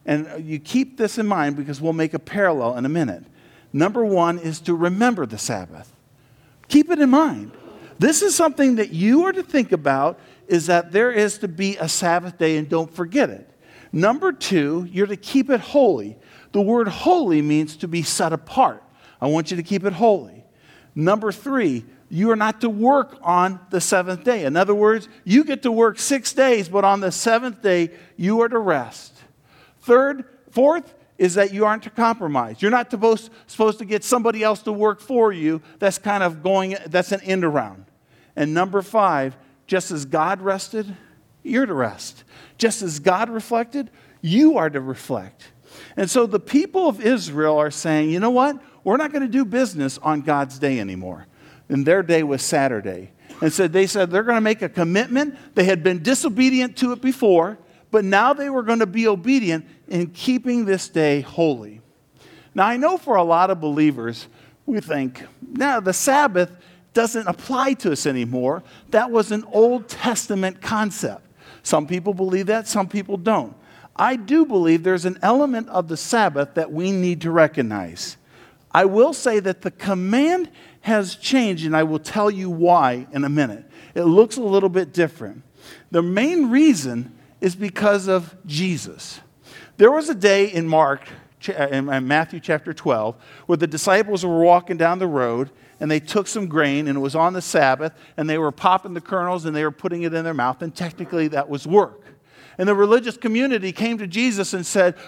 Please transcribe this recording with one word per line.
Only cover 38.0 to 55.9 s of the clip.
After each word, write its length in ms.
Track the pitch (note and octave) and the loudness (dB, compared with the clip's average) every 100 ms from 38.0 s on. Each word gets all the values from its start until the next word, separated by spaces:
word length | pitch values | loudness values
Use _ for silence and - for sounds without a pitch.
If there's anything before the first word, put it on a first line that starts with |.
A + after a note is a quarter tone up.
| _ _ _ - | _ _ _ -4
And 180 | D3 | -2
number 280 | D#3+ F#3+ G3 | 0 0 -2
five, 560 | F#3+ A3+ G3 D3+ C3+ C3 _ _ - | -2 0 2 2 -2 -8 _ _ -4
just 240 | F#3 F3 | -4 -2
as 140 | E3 C#3 | -8 -4
God 360 | D#3 D#3 F#3+ | 0 0 -2
rested, 540 | F#3+ F#3+ - A3+ G3+ F3+ - _ _ _ | -2 -4 -4 -8 -8 -12 -20 _ _ _
you're 220 | - B3 C4 | -4 -2 -2
to 80 | |
rest. 500 | D3+ A#2 G2 - - _ - - _ | -2 -4 -6 -16 -18 _ -20 -20 _
Just 240 | A3+ G#3 | -2 -2
as 180 | F#3 D3+ | -8 0
God 300 | D3 F#3 A3+ | 0 2 -2
reflected, 640 | A3+ - A#3 A#3 C#4+ B3 _ _ _ | -6 -4 -4 -4 -8 -10 _ _ _
you 360 | E3 G3+ D#4 C#4 | 0 4 6 6
are 120 | D#3+ | 0
to 120 | C#3+ | -2
reflect. 680 | C3 B2+ - A#2+ F#2+ _ - _ _ - - - | -6 -10 -6 -8 -8 _ -20 _ _ -20 -16 -6
And 140 | F#3+ | 0
so 160 | B3+ A#3 | 2 2
the 140 | G3 | -2
people 500 | - C#4 F#4+ F#4+ E4+ | 0 0 2 0 0
of 100 | G3+ | 0
Israel 560 | A3+ B3 E3 D3 D#3 D3+ | 0 0 -2 -2 2 2
are 120 | D3+ | 0
saying, 400 | D3 E3+ D#3 D#3 | -2 -2 0 0
"You 100 | E3+ | 0
know 120 | A3 | 0
what? 260 | B3 C#4 C#4+ - _ | 2 2 -2 -14 _
We're 140 | - A#3+ | -2 0
not 160 | D4+ | 0
gonna 140 | D4 C4 | -4 -2
do 180 | B3 A#3+ | 0 0
business 540 | A#3+ B3 E3+ C#3 - | 0 -2 -2 -6 -4
on 200 | D#3 D#3 | -2 -2
God's 360 | C#3+ C#3+ C#3 C3 | 0 -2 -2 -4
day 220 | C#3+ B2+ | -2 -2
anymore." 480 | G2+ F#2 F#2 E2 - _ - - _ | -4 -8 -10 -14 -18 _ -20 -20 _
And 160 | C3+ C#3 | 0 2
their 160 | F#3+ | 2
day 220 | E3+ E3 | 2 0
was 180 | D3+ C#3 | 0 -4
Saturday. 720 | - D#3 C#3 A2+ G2 F#2 F#2+ _ _ - | -2 0 0 -2 -8 -12 -14 _ _ -4
And 120 | D#3+ | -2
so 140 | D3 F3+ | 0 0
they 200 | F3 F#3+ | 2 0
said 220 | G#3 F3+ | 0 0
they're 140 | F3+ | 0
gonna 180 | A3+ A#3 | 0 0
make 200 | G#3+ A3 | 0 -2
a 80 | F#3 | -4
commitment. 640 | - E3 F#3+ B3 B3 D4 C4+ - | -4 0 0 0 -2 -2 -8 -6
They 120 | - F#3 | 0 2
had 180 | F#3 | 2
been 180 | D#3 | 0